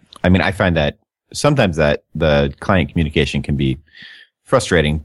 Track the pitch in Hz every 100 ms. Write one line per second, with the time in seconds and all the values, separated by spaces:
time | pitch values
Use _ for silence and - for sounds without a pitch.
0 | _ - 90 92 82 90 95 80 73 -
1 | _ _ _ - 147 139 101 80 73 -
2 | _ 76 80 71 71 - - 92 71 85
3 | 76 80 73 71 69 69 67 65 - -
4 | - - - _ - 131 - 87 73 78